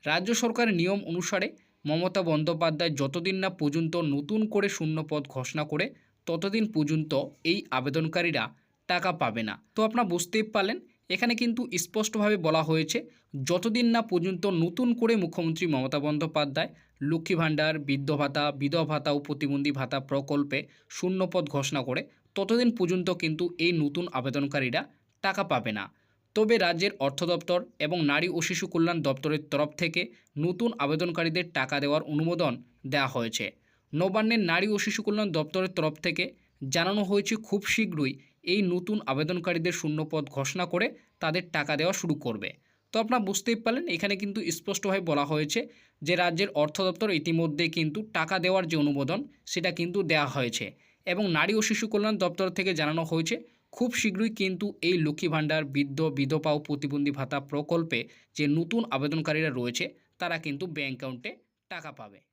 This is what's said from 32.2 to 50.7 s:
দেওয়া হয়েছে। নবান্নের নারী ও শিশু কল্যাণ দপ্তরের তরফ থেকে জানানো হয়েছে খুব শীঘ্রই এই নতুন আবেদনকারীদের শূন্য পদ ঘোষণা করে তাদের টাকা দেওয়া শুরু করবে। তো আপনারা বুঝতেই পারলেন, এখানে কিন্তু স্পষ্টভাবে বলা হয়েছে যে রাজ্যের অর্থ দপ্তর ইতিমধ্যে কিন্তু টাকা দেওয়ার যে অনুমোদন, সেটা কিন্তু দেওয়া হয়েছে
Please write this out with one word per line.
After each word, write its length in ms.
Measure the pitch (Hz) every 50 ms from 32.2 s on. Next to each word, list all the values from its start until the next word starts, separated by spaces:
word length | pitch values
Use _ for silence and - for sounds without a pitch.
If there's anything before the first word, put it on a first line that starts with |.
| 160 165 175 170 175 143 120 123 - _ _ _ - 139
দেওয়া 220 | 135 143 135 131 135
হয়েছে। 300 | 131 117 113 110 - 113 95 - _ _ _ _ _ _ _ -
নবান্নের 480 | 151 175 196 185 214 214 220 233 226 202 170
নারী 160 | 165 175 190 214 214
ও 20 | 202 -
শিশু 160 | 214 208 - 202
কল্যাণ 240 | 214 208 214 214 202 156
দপ্তরের 340 | 165 151 151 - 185 185 185 185
তরফ 180 | - 156 156 151 156 -
থেকে 180 | 180 160 160 180 - - _ _ _ _ _ 139 135 131
জানানো 260 | 165 170 185 202 214 202 185
হয়েছে 240 | 202 202 202 - 226 214 220
খুব 140 | - - 202 - - -
শীঘ্রই 400 | - 220 185 175 151 143 131 - - - _ _ _ - 170 180
এই 80 | 208 202 180 175
নতুন 240 | 180 175 - 214 214 - -
আবেদনকারীদের 640 | 135 135 - - 180 180 170 185 175 170 160 180 170 170
শূন্য 200 | - 156 151 156 156 156
পদ 120 | 165 156 147 131 -
ঘোষণা 300 | 139 139 135 - 190 180 175 175
করে 140 | 180 208 - - - _ _ _ _
তাদের 240 | - 160 156 180 175 175 -
টাকা 180 | 156 143 147 151 143
দেওয়া 140 | 156 180 196 -
শুরু 140 | - 170 160 - -
করবে। 240 | 123 110 104 98 - - _ _ _ _ _ _ _ -
তো 20 | 214 226
আপনারা 180 | 220 247 247 208
বুঝতেই 300 | 190 202 - - 240 233 226 226
পারলেন, 220 | 233 233 269 349 339 180
এখানে 200 | 165 202 196 202 185
কিন্তু 180 | 208 202 196 220 185 160 165
স্পষ্টভাবে 440 | - - - - - - 202 190 196 180 165
বলা 160 | 147 143 143 139
হয়েছে 280 | 156 151 156 147 - 226 - - - - - _ _ _
যে 120 | 151 143 180
রাজ্যের 340 | 175 180 175 165 165 196 202 - 202
অর্থ 160 | 151 - - - 190
দপ্তর 300 | 185 170 - 220 214 185 156
ইতিমধ্যে 460 | 151 170 165 165 165 160 147 147 170 165 165
কিন্তু 220 | 170 160 156 147 208 214 - -
টাকা 180 | 170 160 160 190 185 170
দেওয়ার 180 | 180 185 190 180 165
যে 40 | 165 156 147
অনুমোদন, 360 | 147 143 139 139 139 170 214 294 - - _ _ -
সেটা 200 | - 180 165 185 170 170
কিন্তু 200 | 170 175 175 202 190 160
দেওয়া 180 | 165 151 143 135 -
হয়েছে 300 | 147 127 120 113 - 117 95